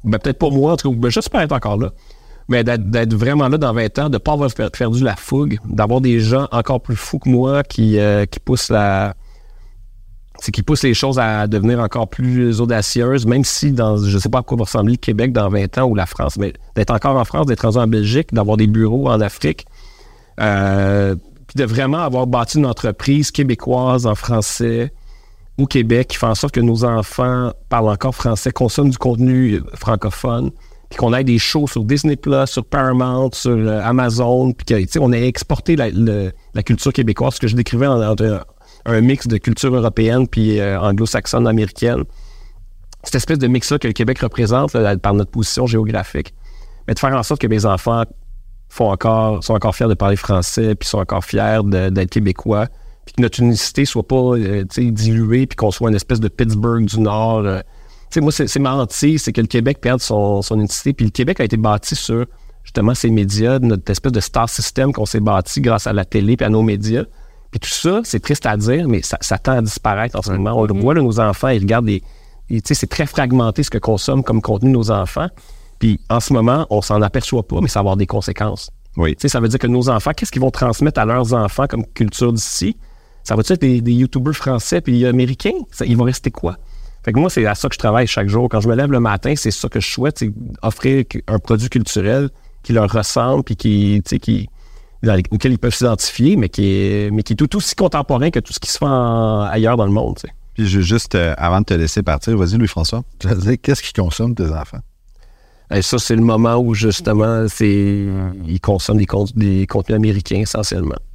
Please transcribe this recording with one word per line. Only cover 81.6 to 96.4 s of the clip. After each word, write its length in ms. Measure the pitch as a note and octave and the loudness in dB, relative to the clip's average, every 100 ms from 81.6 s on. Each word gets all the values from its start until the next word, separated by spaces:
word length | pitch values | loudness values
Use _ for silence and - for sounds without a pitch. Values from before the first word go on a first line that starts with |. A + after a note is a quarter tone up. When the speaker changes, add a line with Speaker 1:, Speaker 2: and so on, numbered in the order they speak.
| C3+ | -2
Speaker 1:
comme 180 | A#2 A#2 | -2 -8
culture 460 | - G#2+ - A#2+ | -2 -2 0 0
d'ici ? 440 | A2+ - - - - - - _ - | 0 -4 -4 -4 -4 -12 -20 _ -20
Ça 120 | - A2 | -2 -2
va-tu 180 | G#2+ | 2
être 80 | F#3 | 2
des, 200 | C3+ B2 | 4 2
des 120 | A#2 | 2
youtubeurs 420 | A#2+ C3 C3+ C3 D3 | 2 2 0 -2 -2
français 460 | C3+ B2 - C3+ | -2 -2 0 -2
puis 240 | - A#2+ B2 | 2 2 4
américains ? 460 | B2+ B2+ C3 G3+ F#4 C4 | 4 2 0 -2 -4 -8
Ça, 140 | - B2 | -6 0
ils 120 | A#2 | 2
vont 80 | A#2+ | 2
rester 260 | B2 C3 | 0 -6
quoi ? 260 | - E2+ F2 - - - - | -4 -6 -8 -16 -16 -16 -8
Fait 100 | - | -2
que 60 | A2 | 2
moi, 100 | F3+ | 2
c'est 160 | C#3+ G#2+ | 2 0
à 100 | G2+ | 0
ça 120 | C#3 | -4
que 60 | |
je 60 | - | -2
travaille 280 | A2+ A2+ A#2+ | 2 2 2
chaque 200 | - G2+ | 0 0
jour. 200 | A2 B2 | 0 0
Quand 100 | A2 | 0
je 80 | A2 | 2
me 80 | A#2 | 2
lève 160 | C#3+ | 2
le 80 | C3 | 2
matin, 340 | A#2 G2+ B2+ D3 | 2 0 -2 -2
c'est 160 | - | -2
ça 180 | - - | -4 -4
que 100 | - | -4
je 100 | - | -4
souhaite, 300 | - C#3 - | -2 -2 -2
c'est 120 | A2 G#2 A#2+ A2 | -6 -6 -12 -6
offrir 440 | A2 - C3 C3+ A#2+ A#2 - | -4 -2 0 0 0 -6 -2
un 120 | G#2+ | -4
produit 300 | - A2 A#2+ | 0 -2 0
culturel 600 | B2 G#2+ G#2 G2 C3 C#3 - - - | -2 0 0 0 0 -2 -6 -20 -18
qui 120 | - | 0
leur 180 | A2+ G2+ | 2 2
ressemble 520 | A2 G2+ - A#2+ C#3+ | 0 0 0 2 0
puis 120 | B2+ G#2 | -2 -2
qui, 460 | A2+ G#2 G2+ G#2 - | 0 2 4 2 0
tu 40 | |
sais, 100 | - | -4
qui, 300 | - G#2 G2+ - - - - - | 0 -2 -2 -14 -20 -20 -20 -2
dans 140 | A2+ F#2+ | 2 2
les, 80 | F2+ | 2
auquel 220 | G#2 C3 | 0 0
ils 60 | A#2+ | 2
peuvent 140 | A#2+ | 0
s'identifier, 640 | - B2 A2 - - C3 | 0 0 0 -4 2 2
mais 140 | G3 | 4